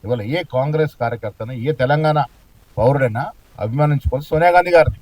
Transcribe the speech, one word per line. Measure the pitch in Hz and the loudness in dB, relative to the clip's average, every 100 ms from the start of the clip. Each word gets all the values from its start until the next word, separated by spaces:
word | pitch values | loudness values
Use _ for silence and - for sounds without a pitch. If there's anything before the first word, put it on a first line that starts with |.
ఇవాళ | 101 120 107 165 | -4 -6 -4 -6
ఏ | 170 127 | -4 -4
కాంగ్రెస్ | 139 156 151 - | -2 0 -2 -2
కార్యకర్తను, | 117 120 107 - 113 127 127 | -6 -6 -10 -10 -12 -6 -6
ఏ | 151 | -2
తెలంగాణ | 127 147 156 151 131 - _ _ _ - | 0 2 2 0 -2 -8 _ _ _ 0
పౌరుడైనా | 117 175 127 110 175 - _ - 107 | 0 2 0 -2 -8 -12 _ -10 -6
అభిమానించుకోవాలి | 127 151 139 - 131 147 | 0 0 0 -2 -6 -4
సోనియా | 156 175 175 | 2 4 4
గాంధీ | 175 170 | 4 4
గారిని. | 151 - | 4 -2